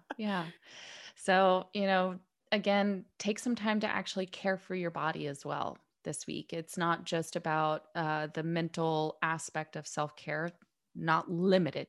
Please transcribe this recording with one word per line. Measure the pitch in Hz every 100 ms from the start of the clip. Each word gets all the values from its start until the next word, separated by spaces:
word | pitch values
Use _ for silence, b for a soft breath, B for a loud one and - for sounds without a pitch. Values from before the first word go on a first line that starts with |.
| - -
yeah. | 214 190 165 - B B B B B -
So, | - 185 190 185 -
you | 208 196
know, | 190 185 180 - _ _
again, | 214 202 202 202 190 - -
take | 196 214
some | 247 233
time | 220 214
to | 214
actually | 196 190 190 185
care | - 196 185
for | - 185
your | 170
body | 170 151 156 147
as | 143
well | 143 143 - - _ _
this | - 151 -
week. | - -
It's | 165 165 -
not | 170 165
just | 180 165 165 170
about, | 165 156 156 156 -
uh, | 175 156 156 151
the | 160
mental | 160 170 165 - 160 156 156 -
aspect | 160 160 - 156 156 160
of | 143
self-care, | - 151 - - 151 170 - _ _ _
not | - 160 160 175
limited | 170 190 185 151 143